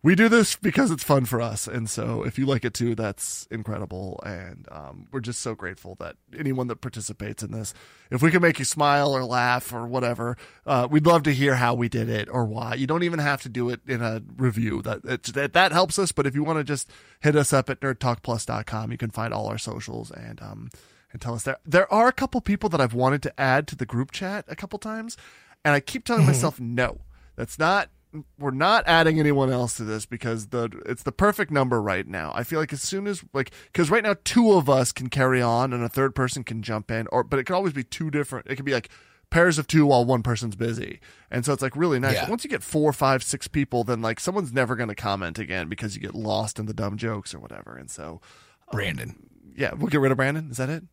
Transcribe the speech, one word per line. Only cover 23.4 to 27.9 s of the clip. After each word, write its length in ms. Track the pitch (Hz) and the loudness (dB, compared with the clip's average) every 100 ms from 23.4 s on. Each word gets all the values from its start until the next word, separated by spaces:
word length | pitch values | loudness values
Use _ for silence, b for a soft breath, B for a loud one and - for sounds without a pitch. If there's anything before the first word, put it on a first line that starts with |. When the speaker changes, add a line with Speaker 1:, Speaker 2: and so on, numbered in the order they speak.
Speaker 1:
add 260 | 135 131 147 | 2 2 0
to 60 | |
the 100 | - 123 | -8 -4
group 240 | 120 135 | -4 -4
chat 340 | - 190 202 - | -6 -6 -6 -10
a 80 | |
couple 220 | 156 196 208 | -12 -10 -10
times, 400 | 220 220 226 - B B B B | -8 -8 -10 -14 B B B B
and 80 | 151 | 2
I 60 | 143 | 2
keep 260 | - - | 0 -8
telling 160 | - 233 | 0 6
Speaker 2:
Mm-hmm. 100 | 139 | 6
Speaker 1:
myself, 280 | 135 151 - | 6 2 -2
"No, 400 | 120 120 123 - - b b | -4 0 -2 -2 -16 b b
that's 220 | - 120 - | -10 -10 0
not, 320 | 160 196 - | 2 2 0